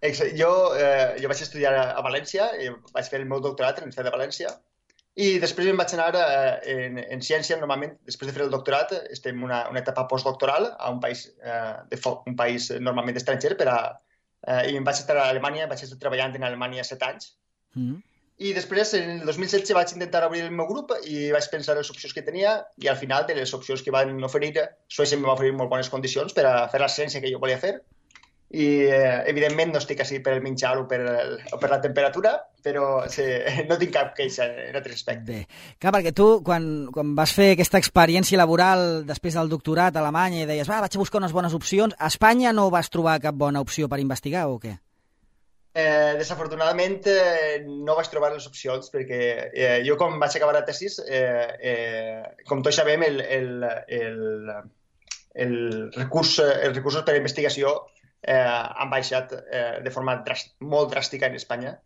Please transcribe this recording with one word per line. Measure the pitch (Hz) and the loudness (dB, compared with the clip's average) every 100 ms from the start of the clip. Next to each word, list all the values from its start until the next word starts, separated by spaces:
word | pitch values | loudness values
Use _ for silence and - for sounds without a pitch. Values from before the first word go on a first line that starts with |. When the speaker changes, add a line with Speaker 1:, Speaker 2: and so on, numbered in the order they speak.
Speaker 1:
Exa-, | 147 131 147 | -2 0 -2
jo, | 151 165 185 185 139 | 2 4 6 4 4
eh, | 143 139 156 135 | 4 4 2 0
jo | 135 | -4
vaig | 139 | -4
estudiar | 151 151 143 135 | -6 -2 2 2
a, | 127 | 2
a | 127 | -2
València, | 131 135 147 190 220 196 | -4 -4 -4 -2 -2 -2
eh, | 127 120 _ | -8 -10 _
vaig | 131 131 | -8 -6
fer | 135 | -6
el | 135 | -4
meu | 135 | -4
doctorat | 139 135 131 135 | -4 -2 -2 -2
a | |
l'Universitat | 135 127 127 | -8 -6 -4
de | |
València, | 123 139 - - - _ _ _ _ _ - | -4 -6 -6 -8 -10 _ _ _ _ _ -2
i | 196 185 | 2 2
després | 165 - 180 | 0 0 0
em | 190 | 2
vaig | 175 | 0
anar, | 175 165 175 | 0 2 4
eh, | 165 139 135 123 - 135 127 | 2 4 2 0 -4 -6 -4
en, | 123 | -8
en | 117 120 | -10 -10
ciència, | 123 156 156 165 | -2 -2 0 -4
normalment, | 147 139 147 - - | -2 -4 -4 -12 -16
després | - 135 | -10 -10
de | |
fer | 135 143 | -4 -2
el | |
doctorat, | 135 135 139 151 185 - | -2 0 0 0 -4 -8
estem | - 127 123 | -10 -10 -8
una, | 127 123 123 | -4 -4 -4
una | 127 | -6
etapa | 127 131 131 | -4 -4 -2
postdoctoral | 131 135 131 135 143 226 | -2 -2 -2 0 2 -2
a | - 123 | -4 -6
un | 123 | -4
país, | 123 123 - _ | -4 -6 -12 _
eh, | 120 117 113 107 - | -8 -6 -6 -10 -10
de | 127 | -6
fo-, | 127 - - | -4 -4 -8
un | 123 | -2
país | 120 123 120 123 | -2 -2 -6 -4
normalment | 123 123 120 123 | -2 -2 -2 -4
estranger, | 127 131 143 - | -2 0 0 0
per | 139 | 2
a, | 120 113 - _ _ _ _ - | 2 -2 -8 _ _ _ _ -2
eh, | 127 127 | 0 0
i | 139 | 0
em | 135 | -2
vaig | 135 | -2
estar | - 147 | 0 2
a | 135 | 2
Alemanya, | 131 143 151 156 | 2 -2 -4 -6
vaig | 131 | -8
estar | 135 131 | -12 -8
treballant | 143 127 131 131 | -4 -2 -4 -4
en | 127 | -6
Alemanya | 123 123 127 123 | -4 -6 -6 -10
set | 131 | -6
anys, | 131 214 - _ _ _ _ - | -6 -6 -16 _ _ _ _ -6
Speaker 2:
Mm. | 123 151 - _ _ _ | -6 -6 -12 _ _ _
Speaker 1:
i | 196 190 | -6 -6
després, | 175 196 214 202 | -2 0 0 0
en | 170 170 | -4 -6
el | 156 | -4
dos | 156 | -4
mil | 185 | 0
setze, | 202 196 190 | 0 2 2
vaig | 175 | 2
intentar | 175 175 175 165 | -2 -2 0 0
obrir | 170 | -2
el | 165 | -6
meu | 170 165 | -4 -4
grup | 170 - - | -6 -4 -6
i | 156 147 147 | -4 -6 0
vaig | 147 147 | 0 0
pensar | 160 147 147 | -6 -2 -2
les | 147 | -2
opcions | - 143 143 | -10 -12 -10
que | |
tenia, | 143 170 202 214 - - | -8 0 0 0 -4 -4
i | 143 | -2
al | 131 | -2
final, | 131 135 151 | 0 -2 0
de | 151 | -2
les | 127 | -4
opcions | 143 - 131 | -8 -6 -6
que | 131 | -2
van | 131 135 135 | 0 0 -2
oferir, | 131 147 147 151 151 - _ | -2 -2 -2 -2 -4 -6 _
Suècia | - 143 147 | -2 0 2
em | 135 | 2
va | 131 | 2
oferir | 135 | 2
molt | 135 127 | 0 -2
bones | 127 127 | -2 -2
condicions | 135 131 143 156 | -4 -4 -2 -2
per | - 135 | 4 4
a | 123 120 | 6 2
fer | 135 | 2
la | 139 | 0
ciència | 135 147 139 | 0 -4 -4
que | 131 | -6
jo | 127 | -4
volia | 131 127 | -2 0
fer, | 180 247 _ _ _ - _ _ _ | -2 -4 _ _ _ -20 _ _ _
i, | 160 147 143 139 | 0 2 4 6
eh, | 135 131 123 - | 6 4 2 0
evidentment, | 147 151 151 160 | 2 2 2 0
no | 156 | 0
estic | 127 147 | -4 -4
així | 135 139 | -4 -2
per | 131 | 0
el | 131 | 0
menjar | 135 131 131 131 | -2 -2 0 0
o | 131 | -2
per | 127 | -2
el, | 123 120 131 120 - | 0 -2 -2 -6 -8
o | 123 | -4
per | 143 | 0
la | 139 | 2
temperatura, | 139 131 139 175 208 277 - _ 147 | 2 2 2 4 2 2 -6 _ -4
però | 139 139 135 123 | 0 2 0 0
sí, | - 135 123 120 | -2 -2 0 -2
<laughs> | 143 151 | -4 0
no | 170 | 0
tinc | 175 | 2
cap | 156 139 - | 0 -2 -2
queixa | 135 131 120 120 | -4 -2 -4 -4
en | 123 | -8
altres | 135 135 117 | -8 -8 -10
aspectes. | - 120 113 | -8 -8 -8
Speaker 2:
Bé, | 113 95 - - - | -10 -10 -18 -20 -2
clar, | 185 | 2
perquè | 196 165 | 2 2
tu, | 156 208 220 | 6 8 8
quan, | 165 170 160 151 135 | 4 0 0 -4 -6
quan | 131 147 | -4 -2
vas | 147 156 | 2 2
fer | - 196 | 6 6
aquesta | 180 175 196 | 8 6 4
experiència | - - 165 175 185 190 | 4 6 6 6 4 6
laboral | 165 170 185 185 175 160 147 | 6 6 6 6 2 -2 -6
després | 147 175 165 | -6 -4 -2
del | 160 | -2
doctorat | 156 151 160 180 | -2 0 4 4
a | 160 | 4
Alemanya | 151 156 185 175 | 0 2 0 0
i | 151 | -2
deies, | 151 143 | -2 -2
"Va, | 214 | -2
vaig | 202 196 | -2 -2
a | |
buscar | 196 214 | 0 0
unes | 185 160 | 0 0
bones | 175 | 0
opcions", | 160 - 190 220 | -2 0 2 2
a | - 156 | 2 -2
Espanya | - 220 240 247 | 6 6 6 4
no | 220 196 | 4 4
vas | 175 160 | 4 0
trobar | 170 165 156 | 0 2 2
cap | 151 143 | 0 0
bona | 143 143 | 0 0
opció | 135 - 147 | -4 -2 -2
per | 139 | -2
investigar | 135 131 143 165 156 | -2 -4 -4 -2 -2
o | 123 | -4
què? | 113 98 _ _ _ _ _ _ _ _ _ | -8 -14 _ _ _ _ _ _ _ _ _
Speaker 1:
Eh, | 160 156 151 151 147 | 0 2 4 4 2
desafortunadament, | 156 175 160 156 160 175 185 190 208 | -4 -6 -6 0 0 2 0 0 2
eh, | 196 180 165 156 147 | 4 4 4 0 -2
no | 147 143 147 | -6 -8 0
vaig | 160 160 | 0 2
trobar | 156 147 | 0 0
les | 147 131 | 0 -10
opcions | - 131 131 135 | -10 -6 -6 -4
perquè, | 143 131 123 120 120 123 | -6 -4 0 0 0 -6
eh, | - 127 123 127 | 0 2 4 2
jo | 147 | 2
quan | 170 160 | 2 2
vaig | 147 | 0
acabar | 160 151 147 | 2 4 4
la | 147 | 0
tesis, | 147 196 - - | -6 -8 -8 -4
eh, | 131 127 120 117 117 | 0 2 2 0 -4
eh, | 127 120 117 113 113 110 110 - - | -4 -2 -2 -4 -6 -8 -12 -16 -4
com | 139 135 | 0 0
tots | 143 | 2
sabem, | 151 151 165 | 2 4 2
el, | 139 | 0
el, | - 131 127 123 120 113 - | -2 -2 -2 -4 -4 -4 -6
el, | 120 113 113 110 107 107 104 104 _ _ _ _ - _ - 123 | -6 -4 -4 -6 -6 -8 -12 -14 _ _ _ _ -18 _ -6 -2
el | 120 120 110 107 | -2 -2 -4 -8
recurs, | - 131 220 - 170 | -8 -2 0 2 4
eh, | 147 135 139 | 4 4 2
els | 127 | 0
recursos | 135 147 156 | -2 -2 2
per | |
a | 147 | 2
investigació, | 131 - 143 135 139 147 - _ _ _ | 2 0 -2 2 0 0 -4 _ _ _
eh, | - | 0
han | 131 123 120 117 - 135 | 2 4 0 -4 -6 -2
baixat, | 135 127 131 131 | -2 0 -2 -4
eh, | 127 - 127 120 120 | -12 -8 -4 -4 -4
de | 131 | -6
forma | 127 131 127 - | -4 -2 -2 -4
dras-, | 131 - _ | -8 -10 _
molt | 143 147 143 | -2 2 2
dràstica | 139 131 139 131 | 0 -4 -2 -2
en | 127 | -2
Espanya. | - 120 127 - | -8 -6 -6 -12